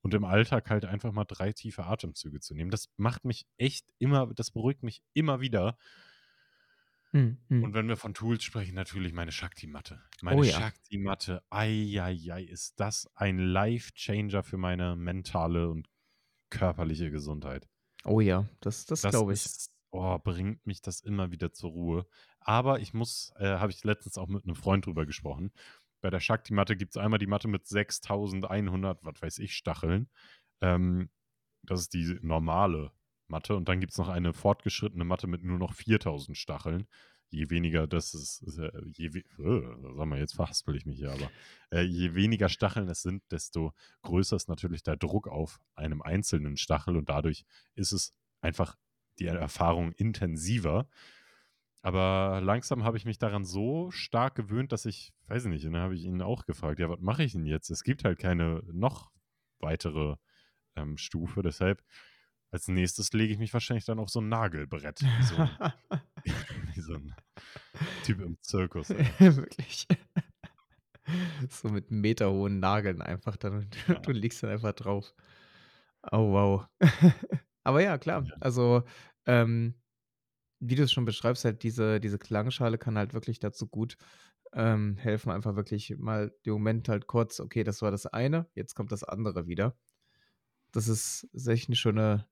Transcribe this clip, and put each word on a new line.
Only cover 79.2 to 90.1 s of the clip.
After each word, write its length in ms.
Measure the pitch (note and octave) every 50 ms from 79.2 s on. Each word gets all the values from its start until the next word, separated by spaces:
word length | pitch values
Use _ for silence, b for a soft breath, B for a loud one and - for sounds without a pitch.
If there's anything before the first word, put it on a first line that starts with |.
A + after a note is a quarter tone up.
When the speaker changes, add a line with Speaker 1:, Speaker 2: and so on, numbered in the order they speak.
| _
Speaker 2:
ähm, 500 | - B2 A#2+ A#2 A2+ A#2 A#2 A#2 A#2 A#2+ _ _ _ _ _ _ _ _ _ _ _ _ _ _ _ _ _
wie 160 | B2+ A#2 B2+
du 80 | C#3 D3
es 80 | B2 -
schon 120 | C3+ A#2+
beschreibst, 400 | A2 G#2+ - - C#3+ B2+ - -
halt 180 | A#2 G#2+ - -
diese, 360 | A2+ A2 B2 A2 A2 G#2+ G#2
diese 200 | F#2+ G#2 G2+ G2+
Klangschale 580 | - - A2 G#2 G#2+ B2+ B2+ - B2+ A#2 A2+
kann 200 | A#2 - A#2+ A2
halt 160 | G#2+ G2+ - -
wirklich 260 | A2 - - A2+ -
dazu 280 | - G#2 - - A2
gut, 300 | - - G#2 A2+ B2 - B B B B B B B B B _ - -
ähm, 440 | B2+ A2+ A2+ A2 G#2+ G#2 G#2 G2+
helfen, 340 | G2 - A2 G#2+ G#2+ - A2+
einfach 240 | F2 G2 G#2+ G#2+ G2
wirklich 400 | G#2 G#2 - G#2+ G#2 - - A2
mal 360 | - - A2 A2 G#2+ G#2 G#2 - _ _
den 80 | G#2+ G#2+
Moment 360 | G#2+ G#2+ A2 A2+ A2+ A2+ -
halt 180 | A2 G#2 -
kurz, 320 | - - A#2 A2+ G2 - -
„Okay, 240 | - A2+ - A2+ G#2+
das 180 | A2 G2+ -
war 100 | A2+ G#2
das 140 | G2 G2+ -
eine, 400 | - - A2 B2 C#3 D#3 E3 E3+ - _
jetzt 200 | - - - -
kommt 160 | - A2+ A#2
das 120 | A2 G2+ -
andere 440 | - - G2+ A2+ G#2+ F2 F#2 E2
wieder.“ 300 | F2 F2 F#2+ G2+ B2+ B2 _ _ _ _ _ _ _